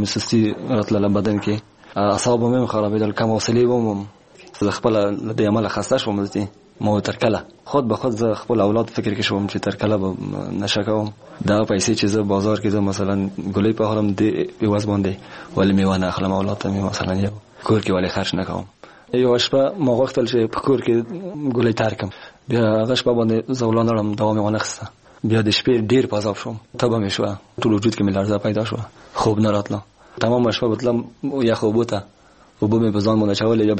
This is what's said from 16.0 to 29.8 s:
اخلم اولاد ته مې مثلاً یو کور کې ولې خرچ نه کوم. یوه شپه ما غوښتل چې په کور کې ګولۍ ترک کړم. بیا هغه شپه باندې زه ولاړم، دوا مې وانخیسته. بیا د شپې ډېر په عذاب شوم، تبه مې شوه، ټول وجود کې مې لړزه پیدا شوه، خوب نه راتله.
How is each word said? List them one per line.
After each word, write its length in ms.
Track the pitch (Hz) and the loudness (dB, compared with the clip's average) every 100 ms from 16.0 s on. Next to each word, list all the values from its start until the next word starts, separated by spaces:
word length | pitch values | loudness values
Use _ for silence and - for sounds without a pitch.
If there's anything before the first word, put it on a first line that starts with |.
| 92 | 0
اخلم 260 | - 95 | -2 -2
اولاد 240 | 95 98 101 | 0 -2 -4
ته 120 | 95 | -4
مې 120 | 98 95 | -2 -2
مثلاً 280 | - 92 92 | -4 -2 -2
یو 80 | 98 104 - - | -2 -6 -16 -8
کور 160 | - 110 | 0 0
کې 100 | 98 | 2
ولې 180 | 92 90 | 0 0
خرچ 200 | 98 95 | -2 -2
نه 100 | 87 | -4
کوم. 200 | 87 90 98 _ - - - | -4 -6 -10 _ -20 -20 -4
یوه 240 | 123 127 120 | 0 2 2
شپه 240 | - 139 135 196 | 2 2 2 0
ما 160 | 135 117 | 0 2
غوښتل 240 | 131 - 117 | 2 0 0
چې 80 | 120 113 | 2 0
په 60 | - - | 0 0
کور 140 | 127 | 0
کې 140 | 117 117 117 170 190 151 143 120 | 2 0 0 -8 -10 -6 -4 0
ګولۍ 180 | 117 110 | 0 2
ترک 180 | 110 101 | -2 -2
کړم. 100 | 98 - - - - | -6 -10 -20 -18 -4
بیا 160 | 117 | 0
هغه 300 | 110 110 113 | 2 2 0
شپه 180 | 127 - 117 | 0 0 2
باندې 340 | 113 113 - 127 | 2 0 -2 -2
زه 80 | 113 | 2
ولاړم، 500 | 113 117 113 104 104 | 2 2 2 0 0
دوا 160 | 107 | 0
مې 80 | 107 104 | 0 0
وانخیسته. 380 | 107 - - 104 - _ - | -2 -4 -8 -14 -16 _ -6
بیا 160 | 113 113 | 0 2
د 80 | 107 | 2
شپې 240 | 101 - 120 107 | 0 2 2 2
ډېر 160 | 131 123 | 2 2
په 60 | 104 | -2
عذاب 200 | 104 101 | -2 -4
شوم، 140 | 123 113 - - | -8 -12 -14 -2
تبه 200 | 123 113 | 0 2
مې 120 | 98 98 | 0 -2
شوه، 220 | 104 98 - - | -4 -6 -12 -2
ټول 120 | 117 104 | 2 2
وجود 180 | 113 | 2
کې 80 | - 101 | 2 2
مې 60 | 98 | 2
لړزه 220 | 98 104 110 | 0 0 0
پیدا 160 | 107 | -2
شوه، 200 | 110 113 110 - - | -2 -6 -8 -16 -12
خوب 260 | - 113 107 | -2 0 2
نه 100 | 110 | 2
راتله. 320 | 101 101 107 | 2 -2 -6